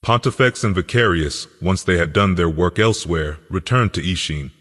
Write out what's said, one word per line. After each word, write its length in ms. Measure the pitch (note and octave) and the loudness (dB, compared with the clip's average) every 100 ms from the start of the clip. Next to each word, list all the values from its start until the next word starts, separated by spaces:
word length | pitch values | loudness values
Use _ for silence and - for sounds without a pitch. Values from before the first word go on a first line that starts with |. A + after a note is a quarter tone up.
Pontifex 600 | - A#2+ C3 - B2+ - | 0 0 0 2 0 2
and 100 | A2 | -2
Vicarius, 720 | F#2 F2 A#2+ A2+ E2+ D2 - - _ | -2 0 2 2 2 -2 -6 -12 _
once 220 | F2+ F#2 | -2 0
they 160 | - F2+ | 2 0
had 160 | E2 | 2
done 200 | D#2 G2+ | 2 2
their 140 | F2+ E2+ | 2 0
work 300 | D#2+ F2 - | 2 0 2
elsewhere, 600 | A2+ A2 E2 E2+ D2+ D2 _ | 2 0 -2 -2 -2 -8 _
returned 420 | F#2 - B2+ A2 | -8 0 0 2
to 100 | - | -2
Ishin. 480 | D#2+ F2 - D2+ C2+ - | -4 -4 -4 -6 -8 -14